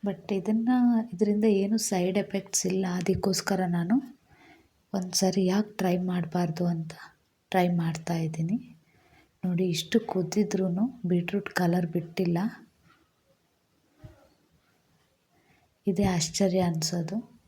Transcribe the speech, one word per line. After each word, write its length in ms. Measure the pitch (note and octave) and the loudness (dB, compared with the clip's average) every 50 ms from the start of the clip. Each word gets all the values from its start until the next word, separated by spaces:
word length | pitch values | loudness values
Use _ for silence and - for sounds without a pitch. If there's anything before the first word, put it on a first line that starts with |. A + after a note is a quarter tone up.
| - | -2
But 280 | G3+ F#3+ - - - G#3 | -4 -4 -4 -6 -4 -4
ಇದನ್ನ, 360 | G3 F3 G#3+ A3 A3+ A3+ A#3 B3+ B3+ B3 A#3+ A#3+ A3+ A3 A#3 - | -2 0 0 0 0 2 2 4 4 4 4 4 4 0 -2 0
ಇದರಿಂದ 300 | F3 G#3+ G#3 G#3 G#3+ G#3+ | 0 2 2 2 4 4
ಏನು 340 | A3 G#3 G3 G3 G3+ G#3+ A3 | 4 4 4 2 2 0 0
ಸೈಡ್ 400 | G#3+ - G#3 F#3 F3+ F3+ F#3 G3+ | 0 0 0 0 0 2 2 0
ಎಫೆಕ್ಟ್ಸ್ 480 | G3 G3+ - G3 F#3+ - - - - | -2 -2 -4 -6 -6 -2 -4 -2 -2
ಇಲ್ಲ, 200 | F#3 F#3 F#3+ F#3+ F#3 F3+ | 0 0 0 0 -2 -2
ಅದಕ್ಕೋಸ್ಕರ 680 | F3+ F3+ F#3 F#3+ F#3 - G3+ F#3+ F3+ - - G3 F#3 F#3 F3 | -2 0 0 0 2 2 0 0 0 -2 -2 0 0 0 0
ನಾನು 340 | F3 E3+ E3+ F3 G#3+ C#4 C#4+ - - _ _ _ - _ - - - _ _ _ _ _ _ _ - | 0 0 2 2 2 2 0 -2 -16 _ _ _ -20 _ -20 -20 -20 _ _ _ _ _ _ _ -6
ಒಂದ್ಸರಿ 520 | G3 F#3 F#3 F3 - F#3+ F#3 F3 G3 F#3+ | -6 -6 -2 -2 2 2 2 2 4 2
ಯಾಕ್ 320 | F3+ F#3 G3+ G#3+ G#3 - - | 4 4 2 0 0 -2 -2
ಟ್ರೈ 200 | F#3+ F#3 F3 F3+ | 0 0 2 0
ಮಾಡ್ಬಾರ್ದು 680 | F3+ F#3 F3+ F3+ E3 D#3+ - F3+ F3 E3 D#3+ - F3 | 0 -2 -2 -2 -4 -2 0 0 0 0 0 -2 0
ಅಂತ 260 | F3 F3 E3 D#3+ D#3+ - - - - _ _ _ _ _ _ _ _ | 0 0 -2 -4 -8 -12 -16 -20 -20 _ _ _ _ _ _ _ _
ಟ್ರೈ 180 | - F#3+ F3+ F3+ | 2 2 4 4
ಮಾಡ್ತಾ 460 | F3 E3+ E3 E3 D#3+ - - - E3+ E3 | 2 2 0 0 -2 -4 -4 -4 -4 -2
ಇದ್ದೀನಿ. 600 | E3 D#3+ D#3+ D#3+ D#3+ E3+ G3+ B3+ - - - - _ _ _ _ _ _ _ - _ _ _ _ - | -2 -4 -2 -4 -2 -2 -2 -4 -6 -8 -20 -20 _ _ _ _ _ _ _ -20 _ _ _ _ -4
ನೋಡಿ, 200 | F3+ F3+ E3+ F#3 | -2 0 0 0
ಇಷ್ಟು 340 | F#3 E3+ D#3 - - - A#3 | 0 0 -2 -4 0 0 0
ಕುದ್ದಿದ್ರೂನು 1040 | A3+ - - F#3 F#3 F#3 - G#3+ G#3 G#3 - F#3 F#3+ F#3 F3 F3+ G#3+ C4 - - - | 0 0 -2 -2 -2 -2 0 0 0 0 0 0 0 0 0 0 -2 -2 -2 -6 -2
ಬೀಟ್ರೂಟ್ 440 | F3 F3+ F3 F3 F3 - G3+ G3 - | 0 0 0 0 0 -4 -4 -6 -4
ಕಲರ್ 380 | - - F3+ E3+ E3+ F#3 F3 E3 | -4 0 0 2 2 2 0 -2
ಬಿಟ್ಟಿಲ್ಲ. 500 | - F3 D#3+ - - - F#3+ F3 E3+ E3 F#3+ A#3 - - - _ _ _ _ _ _ _ _ _ _ _ _ _ _ _ _ _ _ _ _ _ _ _ _ _ _ _ - - - _ _ _ _ _ _ _ _ _ _ _ _ _ _ _ _ _ _ _ _ _ _ _ _ _ _ _ _ _ _ _ _ _ _ - | -4 -6 -6 -6 -4 -2 -2 0 0 0 -2 -4 -6 -8 -20 _ _ _ _ _ _ _ _ _ _ _ _ _ _ _ _ _ _ _ _ _ _ _ _ _ _ _ -20 -20 -20 _ _ _ _ _ _ _ _ _ _ _ _ _ _ _ _ _ _ _ _ _ _ _ _ _ _ _ _ _ _ _ _ _ _ -2
ಇದೇ 160 | F#3+ E3+ G3+ | 0 2 2
ಆಶ್ಚರ್ಯ 560 | F#3+ F#3 E3+ D#3 - - - G3+ F#3+ F3 F#3 | 2 2 2 0 -2 0 0 0 2 2 2
ಅನ್ಸೋದು. 720 | F3+ F3 E3 D#3+ D#3+ - F3+ F3 E3 E3 G3 A3 A#3+ - - - _ | 2 2 0 -2 -4 -4 -4 -4 -4 -4 -6 -8 -8 -8 -18 -20 _